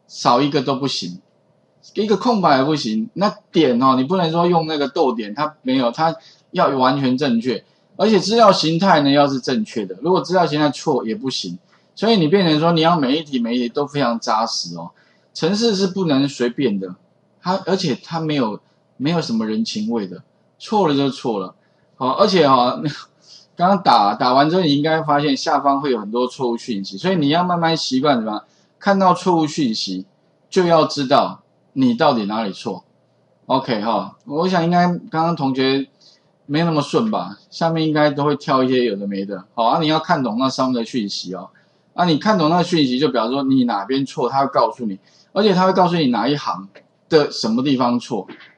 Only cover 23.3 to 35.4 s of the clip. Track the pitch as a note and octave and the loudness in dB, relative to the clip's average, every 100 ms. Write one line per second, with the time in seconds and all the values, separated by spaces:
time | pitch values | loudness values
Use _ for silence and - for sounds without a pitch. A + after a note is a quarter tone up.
23.3 | - _ - F3+ G3 - A#2+ G2+ G#2+ B2 | -20 _ -2 0 2 4 4 4 2 2
24.3 | C3 D3+ F#3 E3 C#3+ D#3 D#3+ D3+ C#3+ D3 | 4 4 2 2 2 0 0 0 0 0
25.3 | C3 E3 C#3+ C#3 C#3 D3 A#2 G#2 A#2+ B2 | -2 -2 0 2 0 0 -2 -2 -2 -4
26.3 | - B2 A#2 - G2+ G2 G2 F3+ F#3 C#3+ | -2 -4 -4 -6 -8 -8 -6 -2 0 2
27.3 | E3 F3+ F3 E3 D#3+ - C3 D3 B2+ A2 | 2 0 0 0 -2 -2 0 2 2 0
28.3 | G#2+ - _ _ _ G3+ G3 F#3+ D#3+ F#3+ | -8 -12 _ _ _ 0 4 4 2 2
29.3 | E3+ D3+ E3 C3 A2 - F#2 F#2+ _ _ | 2 0 0 -2 -2 -6 -8 -10 _ _
30.3 | _ _ F#3+ F3 E3 D3 C#3+ B2+ C#3 G2+ | _ _ 0 4 4 2 -2 2 2 2
31.3 | - _ _ _ C3+ B2+ A#2 D3+ A#2+ G2+ | -4 _ _ _ 0 2 4 2 2 -2
32.3 | G#2+ G#2+ F2+ A#2 F2+ - _ _ _ _ | -4 -4 -6 -10 -10 -14 _ _ _ _
33.3 | _ - C3 C3+ A2 A2+ G#2 G2 - - | _ -4 -2 0 -2 0 -2 -4 -12 -8
34.3 | C#3+ F#3 F#3 E3 F3 F3 F3 - D#3+ E3 | -4 0 0 2 2 2 0 -4 -2 -2
35.3 | E3 | -2